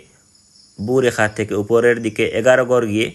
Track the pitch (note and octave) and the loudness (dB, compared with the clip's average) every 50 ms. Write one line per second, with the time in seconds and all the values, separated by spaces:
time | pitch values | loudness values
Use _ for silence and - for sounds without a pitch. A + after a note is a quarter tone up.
0 | - _ _ _ _ _ _ _ _ _ _ _ _ _ _ - G2 G#2+ B2+ C3+ | -12 _ _ _ _ _ _ _ _ _ _ _ _ _ _ -10 -6 -2 0 2
1 | B2+ A#2+ A2+ - A2 G#2+ G#2+ - A2 G2+ - G#2+ G#2 G#2 A#2 A#2 A#2 A#2+ A#2+ A#2 | 2 2 0 0 -2 -2 -2 -4 -6 -4 -4 -4 -2 0 2 2 4 2 2 0
2 | A#2 A2 G#2 - A2+ F2+ - A2 A2+ B2+ B2+ B2+ B2+ A#2+ B2+ B2 A#2+ A2 G#2 G#2+ | -2 -6 -4 -2 -4 -2 -2 0 2 4 4 4 2 2 0 0 0 0 -2 -2
3 | A2 F#2+ E2+ | -4 -4 -6